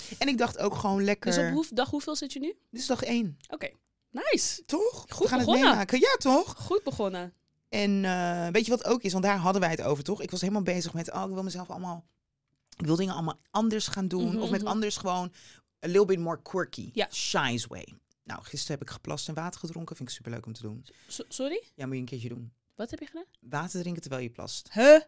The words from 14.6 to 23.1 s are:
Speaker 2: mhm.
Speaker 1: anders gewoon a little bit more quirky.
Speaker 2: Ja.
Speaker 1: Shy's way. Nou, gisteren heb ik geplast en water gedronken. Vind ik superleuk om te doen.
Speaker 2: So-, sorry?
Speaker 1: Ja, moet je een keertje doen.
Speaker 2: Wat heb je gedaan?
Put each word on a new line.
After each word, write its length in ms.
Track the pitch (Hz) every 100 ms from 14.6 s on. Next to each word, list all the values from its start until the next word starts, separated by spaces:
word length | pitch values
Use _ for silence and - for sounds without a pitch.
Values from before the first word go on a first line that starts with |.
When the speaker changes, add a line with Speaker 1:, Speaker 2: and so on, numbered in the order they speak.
Speaker 2:
mhm. 100 | 208
Speaker 1:
anders 260 | 208 208 -
gewoon 360 | 190 180 180 - - - _ _
a 20 | 160
little 180 | 185 196
bit 120 | 190
more 240 | 165 160
quirky. 480 | - 185 170 - -
Speaker 2:
Ja. 160 | - 196
Speaker 1:
Shy's 540 | - - 175 135 120 -
way. 280 | - - - _ _
Nou, 180 | - 85
gisteren 340 | - 143 - 143
heb 100 | -
ik 40 |
geplast 340 | - - 147 -
en 60 |
water 260 | 156 170 -
gedronken. 360 | 165 165 165 160
Vind 120 | 123
ik 60 |
superleuk 320 | - - 117 117
om 60 |
te 100 | 113
doen. 240 | 107 120 - - -
Speaker 2:
So-, 180 | - -
sorry? 340 | - 269 381 -
Speaker 1:
Ja, 120 | - 131
moet 80 |
je 60 | 131
een 60 | 123
keertje 220 | 131 120
doen. 240 | 123 117 _ _ -
Speaker 2:
Wat 140 | 226
heb 100 | 302
je 60 |
gedaan? 180 | 294